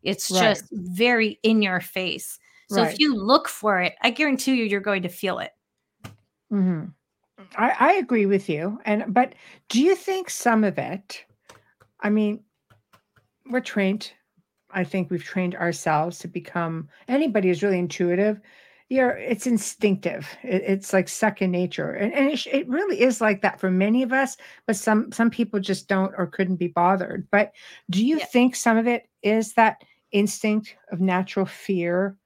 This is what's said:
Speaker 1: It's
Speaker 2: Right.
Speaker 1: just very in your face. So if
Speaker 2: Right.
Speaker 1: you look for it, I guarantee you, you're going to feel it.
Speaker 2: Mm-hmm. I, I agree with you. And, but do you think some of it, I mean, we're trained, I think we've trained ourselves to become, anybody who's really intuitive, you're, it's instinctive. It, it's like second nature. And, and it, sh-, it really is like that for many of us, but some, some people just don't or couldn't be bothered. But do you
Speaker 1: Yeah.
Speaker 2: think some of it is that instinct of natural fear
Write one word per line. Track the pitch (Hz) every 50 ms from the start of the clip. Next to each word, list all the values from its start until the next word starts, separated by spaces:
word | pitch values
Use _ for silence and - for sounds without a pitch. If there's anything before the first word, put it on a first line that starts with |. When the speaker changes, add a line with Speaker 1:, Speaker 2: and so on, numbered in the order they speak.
Speaker 1:
It's | _ - 196 190 - -
Speaker 2:
Right. | 185 185 185 220
Speaker 1:
just | 202 - - -
very | - 208 175 180 180 180 226 247 247 226 226 214 - _ -
in | 220 220 220
your | 208 190 185 180
face. | - - - 190 185 175 156 - - - - - _ _ _ _ _ _
So | 208 - -
if | 156
Speaker 2:
Right. | - -
Speaker 1:
you | 302 302 262
look | 208 190 214 262 - - -
for | - - - 214 202 185
it, | 180 170 - - -
I | 247
guarantee | 233 - 311 294 269 262 - 269 262
you, | 247 226
you're | 208 202 202
going | 196 208 202 190
to | 180 175
feel | 180 - - 190 - -
it. | - - _ _ _ _ _ _ _ _ _ _ - - - _ _ _ _ _ _ _ 220
Speaker 2:
Mm-hmm. | 202 185 185 175 160 - - - _ _ _ _ _ _ _ _ - 196 190 -
I, | - 220 254 262 -
I | 247 302 381
agree | 403 285 247 254 220 202
with | 196 202 196 196
you. | - 160 147 165 190 208 - -
And, | 220 208 214 - -
but | 190 240 247 254 - _ - - - - _ _
do | - 226
you | 277 349 392
think | 359 - - 381 381 359 -
some | - - - 240 226 220 214
of | 196 160
it, | - 127 120 175 196 _ _ - - - _ _ _ _ _ - - _ _ _ _ _ _ _ _
I | - 208
mean, | 208 214 214 208 208 - _ _ _ _ _ _ _ _ _ _ _ _ _ _ _ _ _ _ _ _ _ 269
we're | 247 254
trained, | 247 - - 214 196 190 202 214 - - - _ _ _ _ _ _ _ _ _ _ _
I | - 190 180
think | 156 - 190 180 143
we've | 180 165 -
trained | - - 190 185 175 180
ourselves | - 175 170 170 - - 165 156 151 156 170 175 -
to | -
become, | 180 - 180 - - - 175 170 165 165 160 156 - _ _ -
anybody | - 247 277 311 294 202 214 190
who's | 185 175 151 196
really | 202 190 180
intuitive, | 175 175 - - 180 175 175 180 202 214 214 208 _ _ - - _ _ _ _ _ _
you're, | 254 262 254 247 -
it's | 92 - - 240 190 -
instinctive. | 254 240 214 208 - - _ - 208 196 190 - 170 - - 147 - - - -
It, | 254 185 185 -
it's | - 196 196 196 - -
like | 190 185 -
second | - - - 214 208 - 196 185
nature. | 175 175 180 180 - - 151 156 147
And, | - 202 226 339
and | 285 269 277
it, | 302
sh-, | 254 - -
it | - 277 349 254
really | 247 311 403 403 - -
is | 233 262 233 -
like | 226 214 202 196
that | - 196 - -
for | - 185
many | 185 185 196 208 226 247 262
of | 233 254
us, | 269 269 262 - _ - - - - _
but | - 220
some, | 196 - 226 214 214 220 -
some | - - 233 233
people | 220 - 233 202 - 202
just | 190 202 190 190 -
don't | - 196 190 190 190 - -
or | 180
couldn't | 160 - - 190 180 185
be | 165 180
bothered. | 175 - 175 175 180 196 190 - - - - 185 _
But | - 202 208 - _ - - - - - _ -
do | 175 190 220
you | 262 320 302
Speaker 1:
Yeah. | -
Speaker 2:
think | - - 247 247 254 247
some | - - 240 226
of | 226 226
it | 247 240 - _ _ _ _ -
is | 208 214 220 220 214 -
that | - 226 - - _ - _ _ _ _ _
instinct | - 202 202 202 - - - 214 214 214 214 - - _ _ _
of | 214 170
natural | 190 190 180 180 190 190 - 196 190
fear | 190 - - - - 196 180 170 170 175 180 190 202 196 _ _